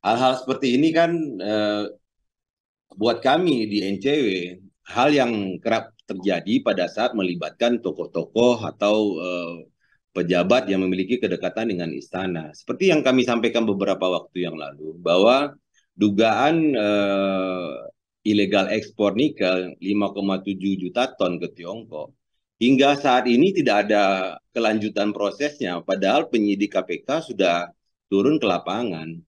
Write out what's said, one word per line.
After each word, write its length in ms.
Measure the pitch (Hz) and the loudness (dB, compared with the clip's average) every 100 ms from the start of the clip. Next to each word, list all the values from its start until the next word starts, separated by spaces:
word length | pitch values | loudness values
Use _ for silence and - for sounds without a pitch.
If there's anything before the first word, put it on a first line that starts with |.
Hal-hal 320 | 95 117 131 131 | 0 2 2 0
seperti 320 | 131 131 131 127 | -4 -2 0 2
ini 160 | 160 | 2
kan, 240 | 160 170 170 151 104 | 4 2 0 -4 -6
eh, 480 | 95 107 104 104 104 - _ _ _ _ _ _ _ _ _ 95 | -4 -2 0 -2 -6 -10 _ _ _ _ _ _ _ _ _ -2
buat 240 | 110 117 | 0 2
kami 400 | 131 151 180 131 107 | 2 2 2 0 0
di 80 | 101 | -2
N 160 | 95 98 | -2 -2
C 20 | 131 | 0
W, 160 | 147 120 92 87 92 98 _ - | 0 0 -2 -6 -12 -20 _ -8
hal 240 | 117 139 147 | 0 2 4
yang 160 | 123 110 95 87 | 2 0 -4 -6
kerap 320 | 117 113 - _ | -2 -2 -4 _
terjadi 560 | _ 98 95 87 85 123 | _ -4 -2 -2 0 0
pada 320 | 123 98 87 | 0 0 -2
saat 240 | 104 123 113 | -2 -2 0
melibatkan 640 | 92 87 80 - 120 120 | -2 -4 -8 -2 0 0
tokoh-tokoh 880 | 95 82 85 85 80 110 120 117 95 | -2 -6 -6 -6 -4 2 2 2 -4
atau, 480 | - 101 107 107 82 | -2 0 2 0 -2
eh, 320 | 90 90 85 85 - _ _ _ _ | -6 -6 -8 -12 -18 _ _ _ _
pejabat 560 | - 85 87 90 123 98 | -6 0 0 4 2 2
yang 160 | 95 | 0
memiliki 320 | 92 92 92 123 | 0 -2 -2 -2
kedekatan 560 | 104 87 92 110 113 | -2 -2 -4 -4 -4
dengan 180 | 90 82 67 | -4 -6 -8
istana. 560 | - 92 95 85 80 | -8 -6 -4 -6 -10
Seperti 400 | - - 127 190 | -18 -10 -2 2
yang 80 | 156 | 4
kami 240 | 131 127 | 4 2
sampaikan 400 | 120 117 110 120 | 2 0 0 0
beberapa 480 | 110 95 98 92 92 | 0 0 0 0 0
waktu 320 | 87 - 90 | -2 -4 -6
yang 160 | 87 80 | -6 -6
lalu, 400 | 73 71 78 82 | -12 -12 -14 -8
bahwa 560 | 87 90 104 131 147 - _ _ _ - | 0 4 6 4 0 -8 _ _ _ 0
dugaan, 800 | 104 101 113 107 139 165 156 127 | 0 4 2 4 2 2 2 2
eh, 960 | 104 104 101 98 98 95 92 92 85 64 57 _ _ _ 107 | 0 2 0 0 0 -2 -2 -4 -8 -10 -14 _ _ _ 0
ilegal 400 | 104 98 101 90 | 2 4 2 2
ekspor 480 | 110 - - 104 95 | -2 -6 0 0 2
nikel 640 | 147 151 92 92 90 - | -2 0 0 0 -4 -8
lima 320 | 92 104 101 | -4 -2 -2
koma 320 | 101 98 95 | -2 -2 -2
tujuh 320 | 95 95 98 95 | -4 -4 -2 -2
juta 320 | 90 120 131 - | -4 -2 -4 -2
ton 240 | 92 87 | -2 -2
ke 80 | 85 - | -8 -12
Tiongkok, 560 | 85 110 113 78 76 _ _ _ _ _ | -14 -14 -14 -14 -14 _ _ _ _ _
hingga 400 | 120 131 139 143 | 2 6 4 4
saat 240 | 143 123 123 | 4 2 4
ini 240 | 120 180 196 | 4 4 4
tidak 320 | 131 104 104 | 2 2 4
ada 480 | 104 98 95 92 80 _ | 2 4 2 -2 -8 _
kelanjutan 640 | 120 113 107 107 104 104 101 | -2 0 0 -2 -2 -4 -2
prosesnya, 640 | 101 101 147 147 107 87 85 | -4 -2 -6 -4 -6 -6 -4
padahal 400 | 95 95 135 151 | -2 2 0 0
penyidik 480 | 117 104 98 101 98 | 0 0 0 0 -2
K 80 | |
P 60 | 90 85 - | -4 -8 -4
K 160 | 151 | -6
sudah 480 | - 107 92 85 87 _ _ _ _ | -6 0 0 2 -4 _ _ _ _
turun 320 | 98 117 156 | 0 2 2
ke 20 | 120 | 0
lapangan 640 | 87 - 101 120 82 80 82 | -2 -4 -6 -6 -8 -10 -14